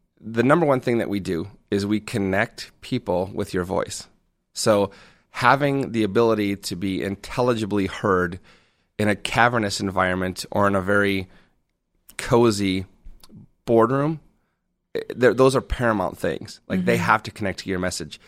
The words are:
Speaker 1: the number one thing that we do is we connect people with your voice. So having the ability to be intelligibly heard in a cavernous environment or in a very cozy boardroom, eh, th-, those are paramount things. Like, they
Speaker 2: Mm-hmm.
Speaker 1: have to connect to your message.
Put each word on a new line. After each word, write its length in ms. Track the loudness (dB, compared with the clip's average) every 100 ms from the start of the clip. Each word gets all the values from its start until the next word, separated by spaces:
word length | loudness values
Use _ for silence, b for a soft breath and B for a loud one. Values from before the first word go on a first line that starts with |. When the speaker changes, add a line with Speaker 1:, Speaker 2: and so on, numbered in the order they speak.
| _ _
Speaker 1:
the 220 | -8 2
number 240 | 4 4 4
one 140 | 2
thing 180 | 0 0
that 100 | 0
we 120 | -4
do 260 | -4 -4 -6 -12 -4
is 160 | -2 0
we 140 | -2
connect 720 | -2 -4 0 0 -2 -4 -20 _
people 500 | -8 -6 -2 -2 -2
with 220 | -6 -4
your 80 | -4
voice. 460 | -2 -4 -4 -8 -14 _ _ _ _
So 380 | -4 0 2 0 B B B B
having 600 | 0 2 2 2 -2 -2
the 100 | -2
ability 540 | 0 2 2 2 0 -4
to 180 | -8
be 260 | -6 -6 -4
intelligibly 840 | -4 -8 -8 -2 0 0 -2 -2 -2
heard 540 | -2 0 2 0 -4 b b b b b -4
in 80 | -2
a 60 |
cavernous 640 | -2 -2 4 4 4 -2 -2
environment 680 | -2 0 0 0 -4 -6 -6
or 160 | 0 2
in 80 |
a 80 | 2
very 460 | 2 2 2 0 -6 b b b _ _ _ _ _ -10
cozy 720 | 0 4 4 4 0 -2 -4 _ -20 -20 -20 -20 -20 _
boardroom, 560 | 0 2 4 2 -2 -4 _ _ _ _ _ _ _
eh, 60 | -10 -8 2
th-, 160 | 2 6
those 180 | 4
are 60 | 4
paramount 580 | -2 -2 0 0 -2 -4
things. 420 | -4 -4 -10 -16 -4
Like, 160 | -2
they 120 | 0 0
Speaker 2:
Mm-hmm. 80 |
Speaker 1:
have 180 | 4 2
to 60 | 0
connect 300 | -8 -8 -6
to 100 | -6
your 80 | -4
message. 420 | -4 -6 -10 -14